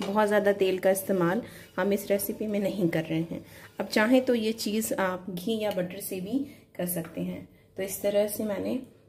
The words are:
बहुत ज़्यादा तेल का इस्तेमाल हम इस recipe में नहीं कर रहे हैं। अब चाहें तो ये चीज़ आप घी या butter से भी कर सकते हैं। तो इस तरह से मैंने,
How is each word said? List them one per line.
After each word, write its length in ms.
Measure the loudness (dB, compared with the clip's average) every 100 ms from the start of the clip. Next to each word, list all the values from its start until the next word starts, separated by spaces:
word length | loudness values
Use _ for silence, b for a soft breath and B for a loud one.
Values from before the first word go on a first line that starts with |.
बहुत 260 | -2 2 4
ज़्यादा 260 | 4 4
तेल 260 | 4 2 4
का 120 | 4
इस्तेमाल 500 | 2 2 2 2 0 -4 B B -2
हम 160 | 0
इस 140 | 0 2
recipe 400 | 0 0 -4 -2
में 120 | 0
नहीं 300 | 0 0 0
कर 140 | 0
रहे 180 | 0 -2
हैं। 240 | -2 -6 -12 B B -8
अब 80 | 0
चाहें 380 | 2 6 4 4
तो 100 | 2
ये 180 | 0
चीज़ 400 | -2 -2 -2 -2
आप 320 | 0 0 -2 -6
घी 300 | -6 -4 -2
या 120 | -2
butter 280 | -2 -4 -6
से 200 | -8 -8
भी 280 | -2 -4 -4 B B -6
कर 100 | -4
सकते 360 | -4 -6 -6
हैं। 280 | -6 -6 -12 b b -8
तो 60 |
इस 180 | -6 -2
तरह 260 | 0 2 2
से 160 | 0
मैंने, 420 | -4 -2 -2 -4 -6 b